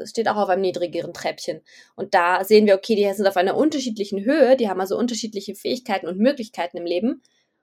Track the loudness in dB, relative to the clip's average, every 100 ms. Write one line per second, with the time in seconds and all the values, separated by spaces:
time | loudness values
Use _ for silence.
0 | -10 -4 -2 0 0 0 0 -2 -4 -6
1 | -8 -8 -8 -6 -8 -10 _ -20 -20 -12
2 | 0 2 2 2 6 6 6 4 2 0
3 | 0 2 0 2 0 2 0 0 -6 -6
4 | -6 -4 0 4 6 4 2 -2 -2 -2
5 | -2 -4 -6 -10 -12 -10 -6 -6 -4 -6
6 | -4 0 2 0 -8 -8 -8 -6 -4 -2
7 | -2 -4 _ _ _ _